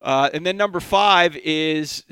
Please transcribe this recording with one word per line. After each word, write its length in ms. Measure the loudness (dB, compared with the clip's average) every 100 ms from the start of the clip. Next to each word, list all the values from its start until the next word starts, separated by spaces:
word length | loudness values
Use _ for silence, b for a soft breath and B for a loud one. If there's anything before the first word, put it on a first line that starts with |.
Uh, 260 | -2 0 0
and 100 | -2
then 120 | -4 -2
number 240 | -2 -4
five 560 | 0 2 4 4 4 0
is 680 | -4 -2 -2 -2 -6 -10 -16